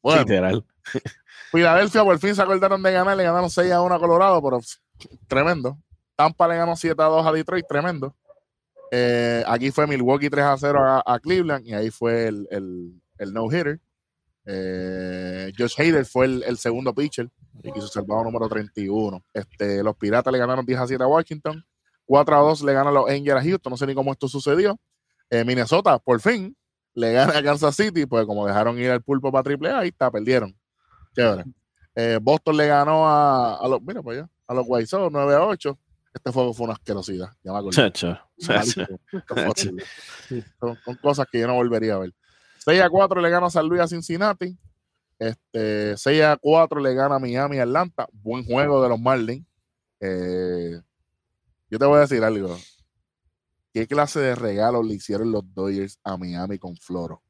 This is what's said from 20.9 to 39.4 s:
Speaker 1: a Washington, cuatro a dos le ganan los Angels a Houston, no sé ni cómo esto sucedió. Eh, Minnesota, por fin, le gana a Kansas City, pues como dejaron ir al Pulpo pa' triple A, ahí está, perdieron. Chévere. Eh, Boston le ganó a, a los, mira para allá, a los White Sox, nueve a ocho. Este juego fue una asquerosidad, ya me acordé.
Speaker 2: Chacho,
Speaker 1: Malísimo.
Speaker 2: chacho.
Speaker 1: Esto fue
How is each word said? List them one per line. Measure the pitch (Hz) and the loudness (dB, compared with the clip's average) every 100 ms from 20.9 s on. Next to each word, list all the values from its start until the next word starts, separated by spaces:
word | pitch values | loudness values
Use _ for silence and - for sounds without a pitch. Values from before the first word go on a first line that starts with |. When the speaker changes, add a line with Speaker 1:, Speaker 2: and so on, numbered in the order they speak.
| 131 | 0
Speaker 1:
a | 127 | 2
Washington, | 156 165 156 151 156 _ _ _ _ - | 2 0 -8 -10 -10 _ _ _ _ 2
cuatro | 139 147 147 | 4 6 6
a | |
dos | 147 156 | 6 4
le | 143 | 2
ganan | 135 139 | 2 4
los | 143 131 | 2 2
Angels | 139 143 131 | 0 0 0
a | |
Houston, | 147 190 131 | 0 -2 -4
no | 123 | -6
sé | 139 | -4
ni | 135 | -2
cómo | 135 | -4
esto | 135 131 | -4 -6
sucedió. | 139 143 156 202 208 _ _ _ _ _ | -4 0 2 0 -2 _ _ _ _ _
Eh, | 117 117 | -2 0
Minnesota, | 127 117 165 202 131 | 0 2 2 4 2
por | - 120 | 2 2
fin, | 208 233 190 - _ _ _ | 2 0 -4 -14 _ _ _
le | - 117 | -4 2
gana | 120 135 151 | 4 4 2
a | |
Kansas | 143 147 156 147 | 0 2 0 0
City, | 214 170 139 | -2 0 0
pues | 120 107 | 0 0
como | 104 101 | -2 0
dejaron | 101 113 120 | 0 0 0
ir | 123 | 0
al | 123 | -2
Pulpo | 117 139 135 | 0 -2 0
pa' | 135 | 0
triple | 131 143 156 | 0 -4 -2
A, | 262 | -2
ahí | 180 | -4
está, | _ 131 | _ -2
perdieron. | 110 110 127 101 _ _ _ _ _ - - | -2 0 0 0 _ _ _ _ _ -10 0
Chévere. | 117 95 87 - _ _ _ - | 2 0 -6 -18 _ _ _ -4
Eh, | 117 113 | 0 0
Boston | 110 156 - 151 | 2 2 2 2
le | 147 | 4
ganó | 143 143 160 156 | 4 4 4 4
a, | 147 143 131 120 90 | 4 4 2 0 -2
a | 127 | -2
los, | 127 | -2
mira | 127 220 | -4 -12
para | 139 123 | -10 -12
allá, | 165 _ - | -12 _ -6
a | |
los | 123 120 | -4 0
White | 123 113 | -2 0
Sox, | 190 180 | -2 -2
nueve | 147 139 143 | 0 4 4
a | 196 | 4
ocho. | 196 147 139 _ _ _ | -2 -6 -10 _ _ _
Este | - 131 | -10 -4
juego | 123 123 | 0 0
fue | 113 117 | -2 -8
una | |
asquerosidad, | 107 - 101 92 95 92 _ | -8 -6 -6 -6 -10 -10 _
ya | 95 | -8
me | 101 | -8
acordé. | 98 98 | 0 2
Speaker 2:
Chacho, | 113 - 87 87 _ _ - | 2 0 -6 -6 _ _ -2
Speaker 1:
Malísimo. | 101 113 185 - | 0 0 -4 -8
Speaker 2:
chacho. | 185 _ 190 | -10 _ -14
Speaker 1:
Esto | - | -6
fue | 120 | -4